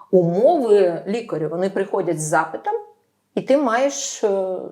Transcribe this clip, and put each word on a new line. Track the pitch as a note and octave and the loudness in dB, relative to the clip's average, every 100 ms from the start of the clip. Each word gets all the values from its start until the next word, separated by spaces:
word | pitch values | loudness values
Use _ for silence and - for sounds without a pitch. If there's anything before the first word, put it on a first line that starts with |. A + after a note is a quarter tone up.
| - | 0
умови | F#3 E3+ F3 B3+ E4+ A#3 G#3 F#3 E3 - | 2 2 2 4 4 4 4 4 0 -4
лікарю. | A3 A3+ A#3+ D#3 | -6 -4 -4 -4
Вони | E3+ F#3+ | -2 -2
приходять | F#3+ G3 G#3+ F3+ D#3 | -2 -4 -2 -2 -4
з | D#3 | 0
запитом, | D#3+ E3 - - A4 - _ _ _ _ | 0 0 -4 -6 -6 -8 _ _ _ _
І | - | -8
ти | - C4+ | 2 2
маєш, | C#4 A3+ C#4 C#4 - - | 2 0 0 -2 -10 -4
е, | A3 G3 F#3+ F#3 - | -2 0 -2 -6 -8